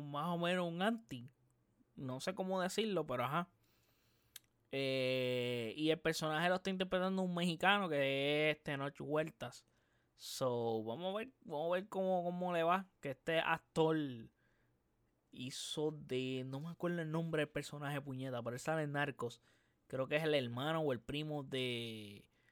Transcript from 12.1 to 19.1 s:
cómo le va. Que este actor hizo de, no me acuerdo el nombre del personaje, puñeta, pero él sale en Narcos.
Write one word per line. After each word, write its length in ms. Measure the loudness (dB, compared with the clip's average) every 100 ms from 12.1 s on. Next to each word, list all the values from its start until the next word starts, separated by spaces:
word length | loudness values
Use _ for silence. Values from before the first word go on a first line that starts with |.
| 2
cómo 300 | 0 -2 0
le 100 | 4
va. 240 | 4 4 0 _
Que 100 | -8
este 300 | -6 0 2
actor 560 | 2 0 _ 4 4 4 0 -6 -12 _ _ _ _ _ _ _ _ _ _
hizo 580 | -10 -8 -8 -6 -2 -2
de, 540 | -2 -4 -2 -2 -2 -4
no 140 | -6
me 80 | -8
acuerdo 340 | -4 -2 -2
el 80 | -2
nombre 300 | -2 0 0
del 80 | -2
personaje, 520 | -4 -8 -6 -4 -4
puñeta, 400 | -4 -6 -4 -4
pero 100 | -4
él 60 | -4
sale 220 | -2 0
en 80 | 0
Narcos. 500 | 0 -2